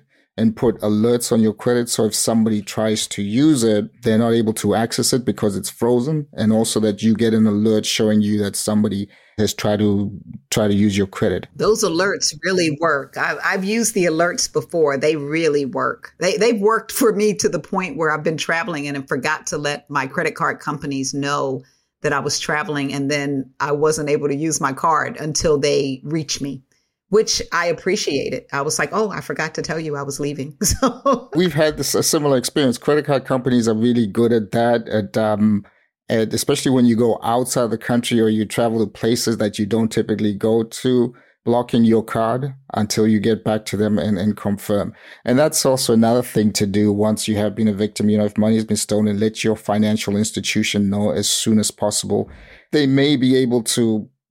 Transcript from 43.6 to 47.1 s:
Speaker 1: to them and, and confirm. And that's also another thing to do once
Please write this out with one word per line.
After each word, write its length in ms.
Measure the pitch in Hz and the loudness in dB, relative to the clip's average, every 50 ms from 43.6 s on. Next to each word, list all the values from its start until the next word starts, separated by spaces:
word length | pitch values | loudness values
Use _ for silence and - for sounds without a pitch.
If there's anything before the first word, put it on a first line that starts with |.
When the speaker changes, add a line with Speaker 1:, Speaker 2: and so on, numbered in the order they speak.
| - | -4
Speaker 1:
to 100 | - - | -4 -2
them 240 | 98 107 107 107 95 | -2 0 0 0 0
and, 200 | 78 104 104 87 | 0 0 -2 0
and 180 | 95 107 101 | 0 -2 -2
confirm. 580 | - - 107 101 98 - - 107 101 90 - - - - - - - - | -2 -2 -4 -4 -4 -2 -2 -2 -2 -2 -4 -8 -12 -18 -20 -20 -10 -4
And 140 | - 123 131 | 0 2 2
that's 260 | 147 160 151 - - | 2 2 2 0 2
also 300 | 143 131 131 131 - 117 | 2 2 2 2 2 4
another 280 | 110 113 113 117 123 120 | 4 6 4 4 2 0
thing 300 | - - 113 107 107 98 | 0 0 0 2 2 2
to 140 | - 107 | 0 -2
do 260 | 101 95 104 104 104 101 | 0 2 2 2 2 2
once 340 | 101 104 107 | 2 2 0